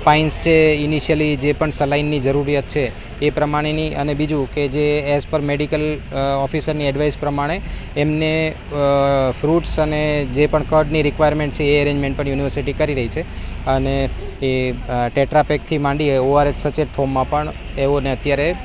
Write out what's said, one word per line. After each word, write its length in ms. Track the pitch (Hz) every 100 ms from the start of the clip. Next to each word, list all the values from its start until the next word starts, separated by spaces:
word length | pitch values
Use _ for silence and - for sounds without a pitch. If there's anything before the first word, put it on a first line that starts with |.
પાઇન્સ 420 | - 151 156 - 165
છે, 280 | 160 156
ઇનિશિયલી 640 | 151 147 156 - 156 151 143
જે 180 | 143
પણ 160 | 143 156
સલાઇનની 500 | 139 139 143 147 151
જરૂરિયાત 440 | 131 139 139 143
છે 280 | 135 156 127 - - -
એ 80 | 147
પ્રમાણેની, 640 | 143 147 151 151 156 156
અને 200 | 147 143
બીજું 400 | 143 147 151 131
કે 140 | - 143
જે 500 | 139 147 147 143 147
as 180 | 143 156
per 100 | 147
medical, 640 | 143 147 156 151 147 -
અ, 20 | 139 135 139
ઓફિસરની 400 | 135 160 143 151
એડવાઇસ 340 | 143 135 151 143
પ્રમાણે 440 | 147 143 147 180 - - - -
એમને, 560 | 147 156 156 160 160 151 -
અ, 40 | 143 139 139 139 139 131 120
ફ્રૂટ્સ 380 | 151 165 165 -
અને 460 | 151 151 151 147 139
જે 220 | 123 147
પણ 160 | 156
કર્ડની 380 | 147 156 151 156
રિક્વાયરમેન્ટ 520 | 147 147 151 151 151
છે 100 | -
એ 180 | 147 147
અરેન્જમેન્ટ 360 | 143 143 139 139
પણ 100 | 143
યુનિવર્સિટી 460 | 135 139 151 139
કરી 200 | 139 151
રહી 140 | 139 117
છે. 140 | 123 175 - - - -
અને 440 | 135 135 139 135 - - -
એ, 300 | 135 131 127
અ, 360 | 123 - 123 120
ટેટ્રાપેકથી 640 | 143 135 151 143 147 - 151
માંડી 400 | 143 143 151 135
ઓ 160 | 131
આર 140 | 143 143
એસ 80 | 139
સચેત 320 | 147 139 147 -
ફોર્મમાં 340 | 139 135 131
પણ 240 | 147 151 151 - -
એઓને 340 | 139 143 135
અત્યારે 440 | 127 143 139 151 180